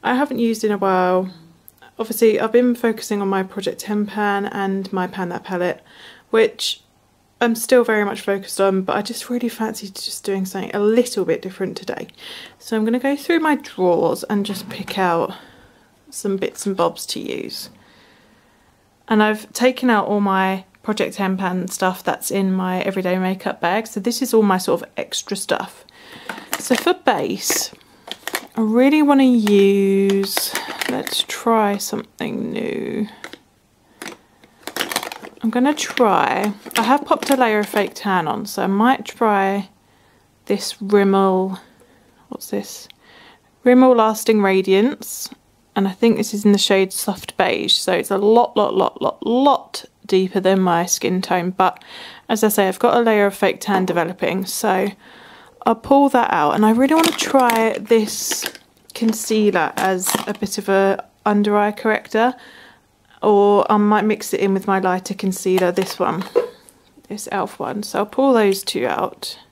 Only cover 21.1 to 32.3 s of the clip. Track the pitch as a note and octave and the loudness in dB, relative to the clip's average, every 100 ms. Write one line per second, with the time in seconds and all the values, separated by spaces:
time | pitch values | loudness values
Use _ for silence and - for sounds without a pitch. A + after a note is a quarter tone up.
21.1 | - F#3+ F#3+ F#3+ F#3 F3+ - F#3 F3+ - | -2 -2 -2 -2 -4 -6 -2 -2 -2 -4
22.1 | - - G3 G3 F#3+ F#3 F#3 F3+ F#3+ F#3 | -4 -4 -2 0 0 -2 -2 -2 -2 -2
23.1 | F#3 F#3 F#3+ - - E3+ G3+ A3+ - G#3+ | 0 -2 -2 -6 -4 -2 -2 -4 -6 -4
24.1 | A#3 B3+ A3+ G#3+ F#3 - E3+ - - - | -4 0 2 4 2 0 -4 -4 -10 -8
25.1 | - - G3 - - - - - - - | -8 -8 -10 -4 -4 -4 -14 -20 -20 -20
26.1 | - - - - - - B3 - F#4 - | -20 -16 -16 -10 -10 -2 0 0 0 0
27.1 | F#3+ C#3+ F#3+ - - - - _ _ - | 0 -2 -4 -4 -4 -4 -12 _ _ -20
28.1 | - - - - - A3 A#3 C4+ D#4 D4 | -14 -10 -10 -8 -2 2 4 6 6 4
29.1 | C#4 C4 A#3+ G#3 G3+ G3 G3 G3 G3 G3 | 6 6 4 4 6 6 4 2 2 2
30.1 | G3 G3 - - - - - - - - | 2 -2 -4 -6 -8 -10 -8 -6 -6 -6
31.1 | - - - - A3+ G#3 G3+ - A3 - | -6 -6 -4 0 0 0 -2 -6 -8 -10
32.1 | _ - | _ -8